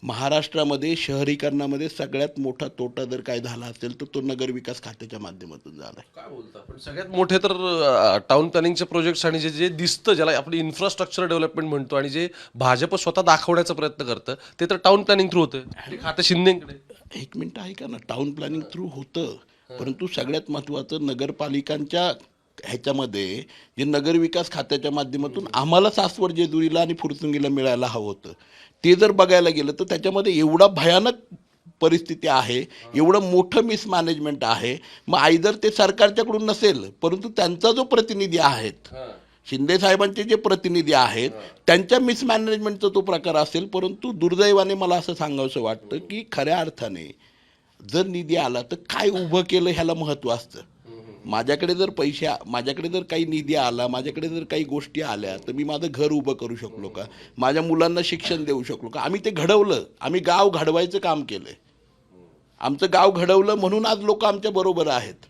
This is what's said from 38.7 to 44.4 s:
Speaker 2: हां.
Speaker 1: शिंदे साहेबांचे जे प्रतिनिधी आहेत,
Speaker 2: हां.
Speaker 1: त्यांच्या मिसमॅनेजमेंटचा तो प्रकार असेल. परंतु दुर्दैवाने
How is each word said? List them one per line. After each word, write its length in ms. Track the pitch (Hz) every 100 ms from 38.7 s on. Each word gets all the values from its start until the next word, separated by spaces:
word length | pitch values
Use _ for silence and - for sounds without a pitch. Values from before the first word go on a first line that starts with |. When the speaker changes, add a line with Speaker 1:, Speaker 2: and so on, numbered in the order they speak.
| - -
Speaker 2:
हां. 220 | 131 123 101 _ _ -
Speaker 1:
शिंदे 280 | 135 143 180
साहेबांचे 440 | 190 190 202 196
जे 120 | 240
प्रतिनिधी 580 | 214 226 190 185 175 151
आहेत, 380 | 143 123 117 123
Speaker 2:
हां. 120 | - - - -
Speaker 1:
त्यांच्या 340 | 175 185 247
मिसमॅनेजमेंटचा 880 | 254 233 262 220 220 214 214 202 202
तो 60 | 196
प्रकार 360 | 196 175 180 156
असेल. 300 | 151 160 196
परंतु 460 | 185 190 196 254
दुर्दैवाने 600 | 208 170 180